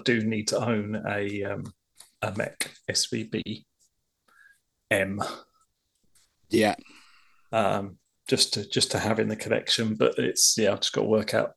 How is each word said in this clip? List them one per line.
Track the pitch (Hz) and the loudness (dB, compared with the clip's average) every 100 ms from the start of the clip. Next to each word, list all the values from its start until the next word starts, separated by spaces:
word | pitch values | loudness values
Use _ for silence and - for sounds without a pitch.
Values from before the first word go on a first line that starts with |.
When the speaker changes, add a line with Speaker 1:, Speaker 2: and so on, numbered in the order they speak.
Speaker 1:
do | 120 120 | 2 2
need | 110 107 107 | 2 -2 -2
to | 120 | 0
own | 117 110 104 107 101 | 0 0 -2 -4 -4
a, | 101 101 101 | -4 -4 -4
um, | 101 101 98 - _ _ - _ | -4 -6 -8 -14 _ _ -20 _
a | 104 104 | -6 -4
Mech | - - - - - | -6 -4 -8 -8 -4
S | - - | -2 -2
V | 120 | -4
B | 107 - - - - _ _ _ _ _ _ _ - _ _ _ _ | -4 -6 -6 -10 -12 _ _ _ _ _ _ _ -20 _ _ _ _
M. | 104 95 101 - - - _ _ _ _ _ _ _ _ _ _ | 0 0 -2 -6 -8 -18 _ _ _ _ _ _ _ _ _ _
Speaker 2:
Yeah. | 117 104 - - - - - _ _ _ | 2 4 0 -8 -20 -20 -20 _ _ _
Speaker 1:
Um, | 113 98 101 101 92 _ _ - | 0 2 0 -4 -12 _ _ 0
just | 131 - | 2 2
to, | - 104 | 0 -2
just | - - | 0 0
to | 101 | 0
have | 104 110 | 2 2
in | 107 | 0
the | |
collection, | 107 110 110 - - 110 107 | -2 0 0 2 0 0 0
but | 123 - | 0 2
it's, | 123 - - - | -2 2 2 4
yeah, | 104 | 2
I've | 101 | 2
just | - | -2
gotta | - 107 | 0 2
work | 110 104 | 2 2
out | 110 113 | 0 -2